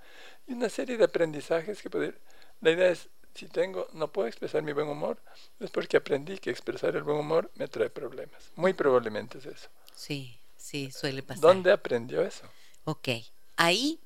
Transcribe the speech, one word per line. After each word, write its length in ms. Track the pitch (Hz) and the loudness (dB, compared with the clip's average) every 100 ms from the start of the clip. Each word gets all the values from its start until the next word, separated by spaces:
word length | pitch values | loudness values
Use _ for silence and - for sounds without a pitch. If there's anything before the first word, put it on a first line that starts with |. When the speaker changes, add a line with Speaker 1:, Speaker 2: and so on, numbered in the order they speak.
| - - - - - | -18 -18 -18 -16 -10
Speaker 1:
Y 60 | |
una 140 | 240 240 | -4 -2
serie 260 | - 262 233 | -2 -4 4
de 80 | |
aprendizajes 760 | 180 175 165 147 131 165 165 208 | 4 6 0 -2 -2 -2 -2 -8
que 80 | 180 | -6
poder, 280 | 175 151 - - - - - | -4 -4 -6 -16 -18 -18 0
la 100 | 160 | 2
idea 160 | 170 185 | 6 4
es: 180 | 170 - - - | 4 -4 -16 -16
si 120 | - 131 | -14 -6
tengo, 400 | - 185 185 - | -2 -2 -2 -8
no 180 | 160 151 | -4 -2
puedo 160 | - 233 | 0 -2
expresar 360 | - - 151 | -4 -4 -2
mi 100 | 151 | 0
buen 160 | 143 151 | -2 -2
humor, 300 | 147 - - - - - - | -2 -2 -4 -10 -18 -18 -12
es 100 | 208 | -4
porque 280 | - 185 143 | -4 2 2
aprendí 400 | - 139 147 196 | 4 0 -2 -8
que 120 | - | -6
expresar 460 | 127 - - - 156 | -6 -6 -2 -2 0
el 60 | |
buen 140 | 147 147 | 0 -2
humor 320 | 151 160 180 - | 2 0 0 -6
me 120 | 143 | -6
trae 220 | 117 107 | -2 -2
problemas. 600 | - 127 127 - - - - | -2 -8 -10 -12 -14 -16 0
Muy 160 | 180 | 0
probablemente 640 | 180 147 127 113 104 104 - | 4 4 4 4 -4 -6 -10
es 80 | 151 | -14
eso. 220 | - - - - | -14 -16 -18 -20
Speaker 2:
Sí, 460 | - - 147 127 117 - - | -16 -8 -8 -8 -14 -16 -16
sí, 340 | - 143 135 | -10 -8 -8
suele 320 | - 147 135 | -4 -4 -4
pasar. 200 | - 139 | -8 8
Speaker 1:
¿Dónde 280 | 156 190 180 | 10 10 8
aprendió 500 | 202 - 123 120 151 | 4 4 -2 0 0
eso? 240 | 190 - - - - - | 0 -2 -14 -16 -18 -8
Speaker 2:
Ok. 240 | - 151 - 117 113 - - - | -4 -2 -2 -2 -4 -14 -6 4
Ahí 440 | 170 190 277 320 | 4 6 2 -2